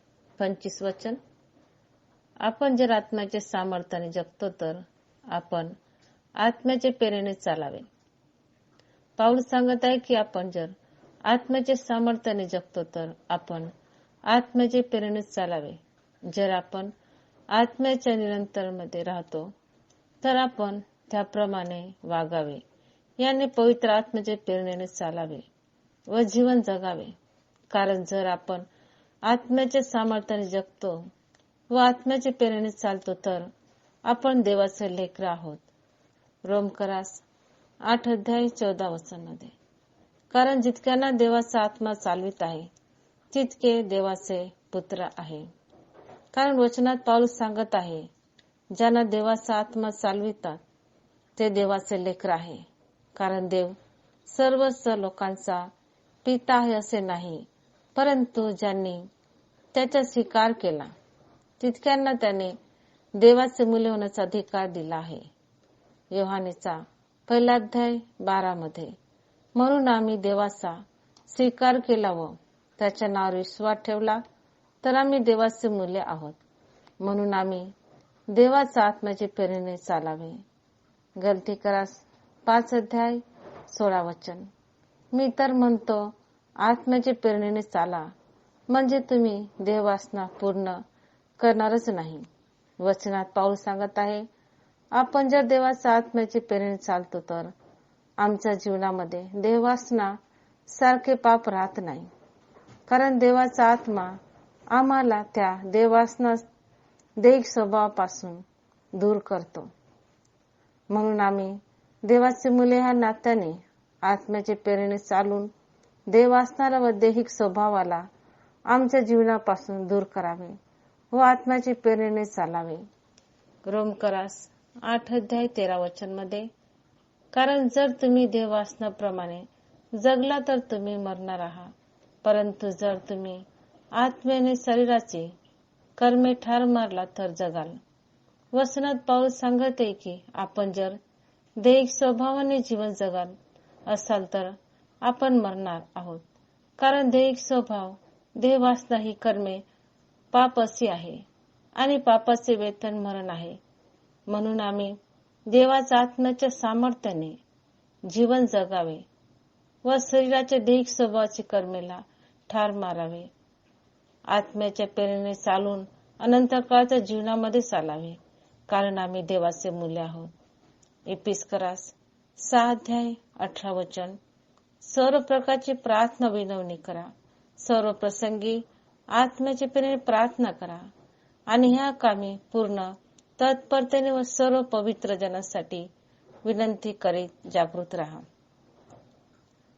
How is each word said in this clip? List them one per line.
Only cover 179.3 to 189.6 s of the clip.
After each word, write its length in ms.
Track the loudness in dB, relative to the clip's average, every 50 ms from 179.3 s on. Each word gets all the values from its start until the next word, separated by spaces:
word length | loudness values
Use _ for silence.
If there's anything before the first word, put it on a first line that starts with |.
| 0 -4 -4 -4 -2 -2 -4 -2
प्रेरणेने 300 | 0 0 0 0 -2 -4
प्रार्थना 540 | 0 0 2 2 2 2 0 -2 -2 -2
करा 260 | -2 -6 -12 -14 -14 -16 -18 -20 -20 _ _ _ _ _ _ _ _ _ -6 0
आणि 200 | 4 4 6 6
ह्या 220 | 4 4 2 -2
कामे 440 | -4 0 0 0 0 0 -6 -10 -10 -14 _ _
पूर्ण 400 | -4 -2 -2 -2 -2 -6 -6 -8 -10 -16 _ _ _ _ _ _ _ 0
तत्परतेने 720 | 2 2 2 0 0 0 0 0 0 2 0 0 2 2
व 100 | 0 -2
सर्व 400 | -2 -4 0 0 2 4 4 2
पवित्र 540 | 0 0 -2 -2 -2 -2 -4 -4 -4 -4 -4
जनांसाठी 680 | -2 -4 -4 -4 -6 -8 -6 -8 -8 -8 -6 -10 -12 -12 -12 _ _ _ _ _ _ _ _ -20 -10 -6
विनंती 460 | -4 -2 0 0 -2 -2 -4 -6 -10
करीत 560 | -8 -2 -2 -2 0 0 -4 -6 _ _ -16 -4
जागृत 480 | -2 -2 -2 -2 -2 -10 -10 -8 -8
राहा. 240 | -8 -8 -8 -10 -18 -20 -20 _ _ _ _ _ _ _ _ _ _ _ _ -20 -20 _ _ _ _ _ _ _ _ _ _ _ _